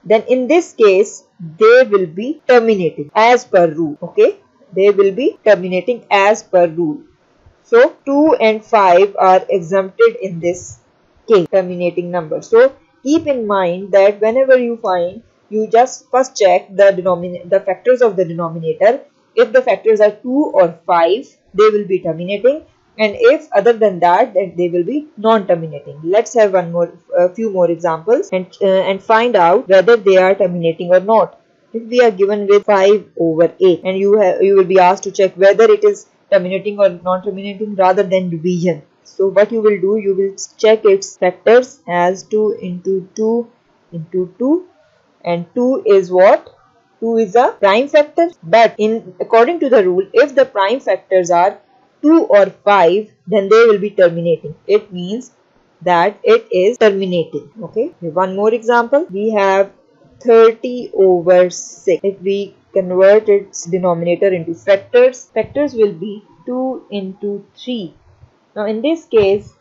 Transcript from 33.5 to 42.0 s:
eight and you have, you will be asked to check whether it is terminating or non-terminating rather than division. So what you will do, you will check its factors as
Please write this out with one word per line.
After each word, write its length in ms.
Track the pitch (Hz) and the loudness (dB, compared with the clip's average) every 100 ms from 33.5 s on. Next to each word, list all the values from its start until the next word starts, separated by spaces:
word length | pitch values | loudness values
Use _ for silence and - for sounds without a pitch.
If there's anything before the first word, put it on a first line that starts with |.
| - | 2
eight 200 | 185 170 185 | 0 2 -2
and 120 | 190 | -2
you 220 | 196 214 | 0 2
have, 240 | 190 - | 2 2
you 140 | 196 196 | 2 2
will 80 | 180 | 2
be 120 | 185 | 4
asked 260 | 180 196 | 4 2
to 80 | 202 | -6
check 240 | 185 190 175 | -2 -2 2
whether 260 | 196 202 | 2 4
it 220 | 226 208 214 | 4 4 2
is 220 | 202 - _ _ | -2 -12 _ _
terminating 500 | 196 180 190 196 202 | -2 -2 -6 -8 0
or 100 | 196 | -2
non-terminating 840 | 175 175 185 196 190 202 196 214 196 | 0 -6 -6 -6 -10 -12 -10 -10 -2
rather 280 | 185 185 | 0 0
than 260 | 190 185 180 | 0 -2 -4
division. 540 | 170 170 180 175 156 _ _ | -6 -4 -2 -4 -4 _ _
So 260 | _ _ 190 | _ _ -2
what 240 | 185 214 | 0 0
you 80 | 233 | 0
will 180 | 214 202 | -2 0
do, 180 | 185 220 | -2 -2
you 160 | 196 | -2
will 220 | 190 196 196 - _ | -2 -4 -6 -18 _
check 260 | 220 220 | 0 2
its 340 | 220 196 196 - | 2 0 -2 -4
factors 600 | 185 180 - 240 262 - - | -4 -2 2 2 2 -12 -6
as 360 | 175 | -2